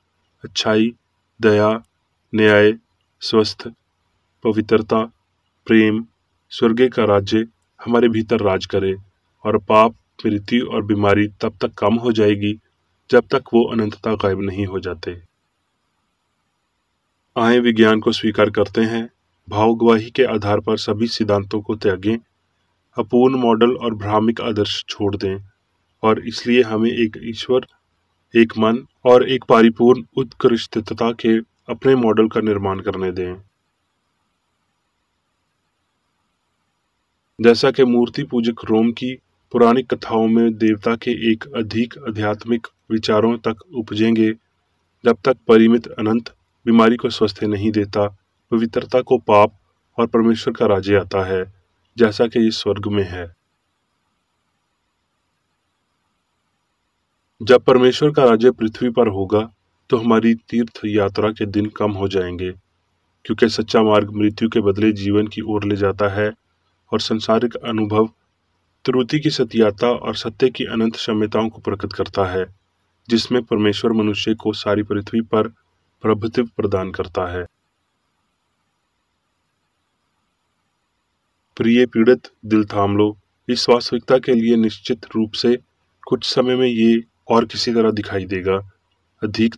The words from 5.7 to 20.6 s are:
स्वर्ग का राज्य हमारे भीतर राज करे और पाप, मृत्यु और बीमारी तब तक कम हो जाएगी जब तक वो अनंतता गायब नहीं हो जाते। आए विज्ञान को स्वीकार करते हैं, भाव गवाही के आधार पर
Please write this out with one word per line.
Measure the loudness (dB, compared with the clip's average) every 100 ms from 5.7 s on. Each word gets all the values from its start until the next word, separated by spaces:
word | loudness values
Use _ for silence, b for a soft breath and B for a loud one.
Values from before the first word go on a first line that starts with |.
| 4 4 0 -6 _ _ _ _
स्वर्ग | -2 0 2 0
का | 2
राज्य | 0 0 0 -2 -2 _ _ _ -2
हमारे | 2 2
भीतर | 0 -2 -2
राज | 0 -2 -4
करे | -4 -4 -6 -12 _ _ _ -4
और | -4
पाप, | 2 2 2 0 _ -8 -4
मृत्यु | -4 -2 -2 -2
और | -6
बीमारी | -4 0 2 2 0
तब | -4 -8 -6
तक | -8
कम | -2 -2 0
हो | 0
जाएगी | 2 2 2 -2 -6 _ _ _ _ 2
जब | 2 2
तक | -2 0
वो | 0 0
अनंतता | -2 -6 -6 -6 -4
गायब | -2 -4
नहीं | -6 -6 -6
हो | -6
जाते। | -10 -10 -12 -14 -18 _ _ _ _ _ _ _ _ _ _ _ _ _ _ _ _ _ _ _ _ -2
आए | 2 4
विज्ञान | 4 4 4 4
को | 0
स्वीकार | -2 -2 2 2
करते | 2 -2 0
हैं, | -2 -2 -8 _ _ _ -8
भाव | 0 0 2
गवाही | 4 2 0
के | -2
आधार | -2 0 -2
पर | -2